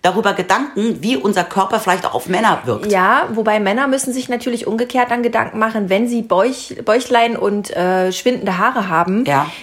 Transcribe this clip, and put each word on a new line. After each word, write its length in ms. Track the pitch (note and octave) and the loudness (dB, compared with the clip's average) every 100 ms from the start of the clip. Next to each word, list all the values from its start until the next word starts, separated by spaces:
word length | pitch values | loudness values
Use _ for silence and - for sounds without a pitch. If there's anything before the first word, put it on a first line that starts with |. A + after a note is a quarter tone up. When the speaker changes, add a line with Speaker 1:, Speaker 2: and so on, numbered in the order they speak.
Speaker 1:
darüber 300 | F3 F#3 G3+ | 0 2 0
Gedanken, 680 | G3 F3+ G3+ C#4+ - A3+ E3 | -2 0 0 0 -2 -2 -2
wie 160 | F#3 C4 | -2 0
unser 280 | G3 F#3 | 0 0
Körper 340 | D#3+ G3 G3 G#3+ | 0 0 0 0
vielleicht 260 | F#3+ F#3 - | 0 0 0
auch 80 | |
auf 120 | A#2+ - | -4 -2
Männer 360 | G3+ A3 D3+ | 0 2 0
wirkt. 260 | B2 G#2 G#3 | -2 -4 0
Speaker 2:
Ja, 380 | F#3+ F#3+ C4 - | 2 4 4 2
wobei 300 | A3+ A3 G#3+ | 0 0 2
Männer 260 | G3 A3+ C#4 | 2 0 0
müssen 260 | C4+ C4 | 0 -2
sich 160 | B3+ B3 | -4 -4
natürlich 380 | A#3+ B3+ A#3 - | -4 -4 -4 -4
umgekehrt 460 | A3+ B3 B3+ B3 | -2 -2 0 0
dann 100 | A#3+ | 0
Gedanken 380 | A#3+ A3+ A3 A3 | 0 0 -2 -2
machen, 280 | A3 A3 F#3+ | -2 0 0
wenn 180 | G3 A#3+ | 0 2
sie 140 | A#3+ | -2
Bäuch-, 600 | A3 F3+ A3+ C4 - - | 0 2 2 0 -10 -8
Bäuchlein 520 | A#3+ A3+ C4 A#3+ A#3 A3+ | 0 0 2 2 2 0
und, 340 | G3+ G#3 G3 | 0 -2 -4
äh, 400 | - F3+ F#3 F#3 | -2 0 2 0
schwindende 460 | F3+ B3 B3+ G3+ F3+ | 0 0 0 -2 0
Haare 300 | A3 B3+ F#3+ | 0 0 0
haben, 360 | E3 F3 G3+ B3+ | 0 2 0 2
Speaker 1:
Ja. 200 | C#3 D#3 - | 0 0 -6